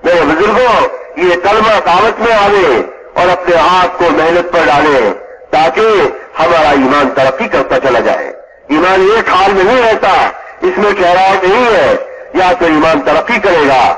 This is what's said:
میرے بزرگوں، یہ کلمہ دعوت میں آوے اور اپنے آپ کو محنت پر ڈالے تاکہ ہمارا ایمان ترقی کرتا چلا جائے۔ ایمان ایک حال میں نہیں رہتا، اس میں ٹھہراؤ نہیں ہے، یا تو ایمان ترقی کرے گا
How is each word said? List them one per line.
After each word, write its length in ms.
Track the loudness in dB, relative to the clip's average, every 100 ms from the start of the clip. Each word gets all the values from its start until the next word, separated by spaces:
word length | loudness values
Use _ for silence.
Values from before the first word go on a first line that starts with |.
میرے 180 | 0 0
بزرگوں، 540 | 0 0 0 0 0 0 -2 -6 -14 -4
یہ 200 | -2 0
کلمہ 300 | 0 0 2 0 2
دعوت 340 | 0 0 -2
میں 160 | -2 0
آوے 340 | 2 2 0 0 -4 -12 -10
اور 160 | -2 0
اپنے 260 | 0 0 2
آپ 360 | 2 2 0 0
کو 80 | -2
محنت 400 | 0 0 0 0
پر 120 | -2 0
ڈالے 360 | 0 2 0 0 -4 -14 -20 -4
تاکہ 400 | 0 0 2 2 2 0 -4 -14 -4
ہمارا 300 | 0 2 2
ایمان 400 | 2 2 0 0 0
ترقی 320 | -2 -2 -4
کرتا 320 | -4 -2 -2
چلا 200 | 0 0
جائے۔ 320 | 0 -2 -6 -12 -20 -20 -4
ایمان 400 | 0 2 2 2 2
ایک 140 | 0
حال 240 | 0 2
میں 100 | 2
نہیں 180 | 2 2
رہتا، 320 | 2 0 0 0 0 -6 -18 -6
اس 160 | -4 0
میں 140 | -2 0
ٹھہراؤ 380 | 0 2 2 2
نہیں 220 | 0 2 2
ہے، 300 | 2 0 -2 -6 -16 -8
یا 180 | -2 0 0
تو 60 | 0
ایمان 360 | 2 2 0
ترقی 380 | 0 -2 -2 -2
کرے 280 | 0 2 2
گا 160 | 2 2